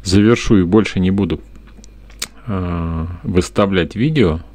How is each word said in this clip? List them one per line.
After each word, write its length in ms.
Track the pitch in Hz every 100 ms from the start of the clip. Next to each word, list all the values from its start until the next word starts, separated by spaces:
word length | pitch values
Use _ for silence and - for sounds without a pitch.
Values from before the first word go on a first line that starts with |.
завершу 560 | 95 98 107 117 - 104
и 60 |
больше 360 | 87 107 95 98
не 100 | 92
буду, 300 | 98 92 82 - - - - - - - - - - -
а, 640 | 95 90 85 82 82 80 87
выставлять 720 | - 90 - - 101 95 80
видео 460 | 98 139 156 92 80 -